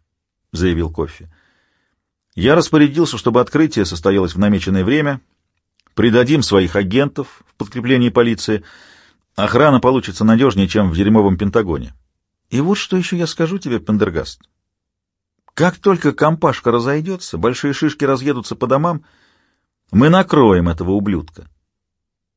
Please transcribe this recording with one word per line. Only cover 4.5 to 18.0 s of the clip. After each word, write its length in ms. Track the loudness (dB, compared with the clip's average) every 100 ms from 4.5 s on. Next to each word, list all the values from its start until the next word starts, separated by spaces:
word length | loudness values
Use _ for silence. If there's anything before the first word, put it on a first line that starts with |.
| 0 0 -2
время. 380 | 0 0 -2 -6 -12 _ _ _ _ _ _
Придадим 480 | 0 2 4 2 0
своих 320 | 2 2 2
агентов 680 | -2 -2 0 -2 -6 -12 -16 _
в 80 | _
подкреплении 520 | -12 -8 0 2 2
полиции. 560 | 2 2 0 -4 -4 -6 -20 -20 _ _ _ _
Охрана 460 | -4 0 2 4 4
получится 440 | 2 0 -4 -2
надёжнее, 440 | 2 4 2 2 0
чем 220 | 0 0
в 60 | 0
дерьмовом 400 | 2 4 2 0
Пентагоне». 560 | -2 -2 -2 -6 -8 -18 _ _ _ _ _
И 140 | -4
вот 140 | -2 -4
что 200 | -4 -4
ещё 200 | -4 -6
я 100 | -6
скажу 320 | -4 -4 -4
тебе, 200 | -6 -6
Пендергаст. 640 | -2 -2 0 -2 -8 -14 _ _ _ _ _ _ _ _ _ _ _ -2
Как 220 | -2 0
только 340 | 0 0 0
компашка 580 | 0 0 0 -2 -2 -2
разойдётся, 680 | 0 -2 -4 -6 -10 -10 -4
большие 340 | -4 -2 -6
шишки 320 | -4 -4 -2